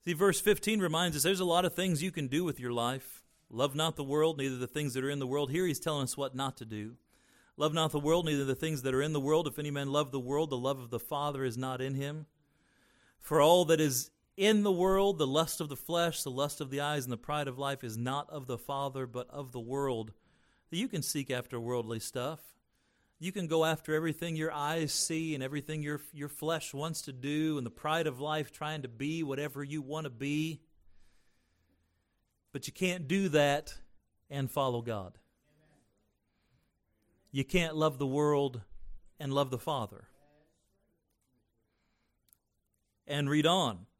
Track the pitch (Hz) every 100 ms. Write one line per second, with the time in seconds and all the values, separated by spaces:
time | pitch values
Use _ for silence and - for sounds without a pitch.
0 | - 160 196 - - 196 - 220 180 165
1 | 175 147 147 190 180 170 180 - 185 156
2 | 185 165 135 147 180 - 123 120 117 131
3 | - - _ _ _ 117 139 139 160 156
4 | 135 147 156 147 135 127 123 147 147 127
5 | 135 143 131 139 139 160 180 143 165 147
6 | 131 - 139 131 135 - 110 107 107 123
7 | _ _ _ _ _ - 151 160 156 151
8 | 143 170 165 143 135 131 156 147 127 131
9 | 147 151 135 160 156 120 147 143 139 143
10 | 143 135 123 143 156 131 131 139 117 117
11 | - 143 147 139 131 117 131 127 131 135
12 | 139 151 151 _ _ _ _ _ _ _
13 | _ _ - 151 147 180 165 156 156 127
14 | - _ _ - 202 214 208 180 190 190
15 | 202 175 139 147 165 - 151 135 - 170
16 | 170 - 143 127 143 - 139 135 147 147
17 | 127 120 - 151 139 127 139 139 120 110
18 | 123 139 143 151 127 117 - 139 139 131
19 | 127 123 123 143 135 120 117 139 139 117
20 | 110 - _ _ _ _ _ 165 254 175
21 | - 147 135 127 - 120 117 123 110 113
22 | - 127 127 156 - _ _ _ _ _
23 | _ _ 170 196 170 160 160 156 - 156
24 | 165 156 170 160 156 147 147 165 156 -
25 | - 160 160 147 135 147 139 156 147 151
26 | - 147 143 - 156 160 - 139 160 160
27 | - 131 135 151 156 151 117 - 151 160
28 | 156 127 147 156 147 - 151 156 131 117
29 | 143 165 156 135 147 143 143 151 131 151
30 | 156 113 139 151 160 151 _ _ - -
31 | - _ _ _ _ _ _ _ _ _
32 | _ _ _ _ _ 135 135 - 185 180
33 | 139 196 190 151 143 143 - - - -
34 | _ _ _ 139 135 - 135 120 117 107
35 | 92 - _ _ _ _ _ _ _ _
36 | _ _ _ _ _ _ _ _ _ _
37 | _ _ _ 135 131 180 165 156 156 131
38 | 139 139 147 147 139 123 - - - -
39 | - _ 143 139 135 127 - 143 107 -
40 | - _ _ _ _ _ _ _ _ _
41 | _ _ _ 120 _ _ _ _ _ _
42 | _ _ _ _ _ _ _ _ _ _
43 | - 143 143 151 156 185 143 92 95